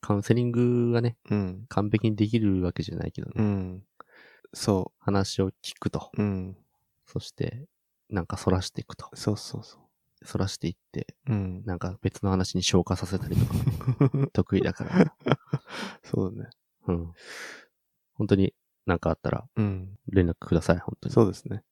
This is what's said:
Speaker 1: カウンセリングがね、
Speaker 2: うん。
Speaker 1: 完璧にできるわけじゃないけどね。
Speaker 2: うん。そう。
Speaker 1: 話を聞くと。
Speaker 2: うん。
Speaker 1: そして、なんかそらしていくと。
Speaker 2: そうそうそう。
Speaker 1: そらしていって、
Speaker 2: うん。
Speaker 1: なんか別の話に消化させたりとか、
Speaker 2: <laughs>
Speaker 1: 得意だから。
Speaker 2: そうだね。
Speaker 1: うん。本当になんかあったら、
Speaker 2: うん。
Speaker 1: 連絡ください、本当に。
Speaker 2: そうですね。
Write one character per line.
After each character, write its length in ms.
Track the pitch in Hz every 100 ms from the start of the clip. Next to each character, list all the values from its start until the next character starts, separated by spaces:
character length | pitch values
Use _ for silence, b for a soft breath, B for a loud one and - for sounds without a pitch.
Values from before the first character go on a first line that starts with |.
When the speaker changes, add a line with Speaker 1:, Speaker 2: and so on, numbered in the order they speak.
Speaker 1:
カ 120 | - 101
ウ 20 |
ン 60 |
セ 100 | 104
リ 100 | 117
ン 80 | 123
グ 400 | 120 123 123 120
が 100 | 120
ね、 160 | 120 117 -
Speaker 2:
う 60 | 104
ん。 300 | 95 92 110
Speaker 1:
完 200 | - 104
璧 200 | 107 113
に 60 | 107
で 120 | 104
き 120 | 113
る 220 | 107 95
わ 120 | 90
け 100 | -
じ 80 | -
ゃ 40 | -
な 120 | -
い 40 |
け 100 | -
ど 60 | -
ね。 60 | -
Speaker 2:
う 40 |
ん。 420 | 107 98 92 92 - _ B B B B -
そ 380 | - - 95 -
う。 40 | _
Speaker 1:
話 420 | - 98 98 -
を 100 | 95 -
聞 120 | - -
く 100 | -
と。 220 | - - -
Speaker 2:
う 40 |
ん。 360 | 104 95 92 95 _ _ _ _ _
Speaker 1:
そ 140 | -
し 120 | -
て、 360 | - - 123 147 _ _ _ _
な 120 | 101
ん 40 | 82
か 120 | 101
そ 120 | -
ら 120 | 92
し 100 | -
て 100 | -
い 20 |
く 140 | - -
と。 120 | -
Speaker 2:
そ 200 | - -
う 40 | 104
そ 220 | - 113
う 40 |
そ 140 | - -
う。 40 | _ _ _ _
Speaker 1:
そ 140 | - -
ら 100 | 98
し 100 | -
て 100 | 82
い 40 |
っ 40 | - _
て、 240 | - - - -
Speaker 2:
う 60 |
ん。 300 | 107 95 92 107
Speaker 1:
な 100 | 87
ん 40 |
か 180 | 92 95
別 220 | 95 -
の 60 | 101
話 260 | 95 92 92
に 80 |
消 200 | 90 95
化 120 | - 90
さ 100 | 92
せ 120 | 95
た 100 | -
り 80 | 87
と 100 | -
か、 840 | - - - - 123 135 139 139
Speaker 2:
<laughs> 60 |
Speaker 1:
得 240 | - 92 98
意 40 |
だ 120 | -
か 100 | -
ら。 320 | - 180 151 - - - _ - B B B B
Speaker 2:
そ 240 | - - 95
う 80 | 101
だ 80 |
ね。 60 | 110 _ _ _ -
Speaker 1:
う 40 |
ん。 220 | 85 85 85 B B B B B _ _ _ _
本 140 | _ 110
当 80 | 98
に 180 | 95 _ _ _ -
な 100 | 87
ん 40 |
か 100 | -
あ 40 |
っ 60 | 80
た 120 | -
ら、 160 | - - -
Speaker 2:
う 60 |
ん。 360 | 104 95 92 101 -
Speaker 1:
連 200 | 95 87
絡 80 | 82
く 180 | -
だ 80 | 85
さ 120 | -
い、 40 | 85
本 180 | - -
当 80 | -
に。 40 |
Speaker 2:
そ 100 | -
う 40 | 107
で 60 |
す 140 | 101 -
ね。 160 | 104 _